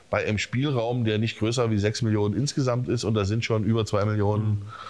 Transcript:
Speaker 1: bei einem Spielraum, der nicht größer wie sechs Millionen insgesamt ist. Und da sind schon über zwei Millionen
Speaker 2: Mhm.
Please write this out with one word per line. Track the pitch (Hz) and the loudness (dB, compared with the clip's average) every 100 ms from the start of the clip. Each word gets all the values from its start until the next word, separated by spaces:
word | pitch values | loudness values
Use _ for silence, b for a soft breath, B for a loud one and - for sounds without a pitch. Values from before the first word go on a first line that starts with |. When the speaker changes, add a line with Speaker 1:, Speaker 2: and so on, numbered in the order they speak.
| B | B
Speaker 1:
bei | 104 90 | -2 0
einem | 104 | -2
Spielraum, | - 120 147 127 117 123 | -2 -2 0 0 0 0
der | 110 107 | 0 2
nicht | 113 - | 0 0
größer | 110 120 117 | 0 2 2
wie | 104 | 2
sechs | 104 - | 0 0
Millionen | 113 107 104 | 0 2 2
insgesamt | 101 143 - 127 120 120 | 0 -2 0 0 0 0
ist. | 120 | -2
Und | 98 | 0
da | 110 98 | 0 2
sind | 113 | 0
schon | - 110 | 0 0
über | 104 113 | 2 2
zwei | 104 101 107 | 2 0 0
Millionen | 107 101 104 | 0 2 2
Speaker 2:
Mhm. | 107 101 101 B | 0 -2 -6 B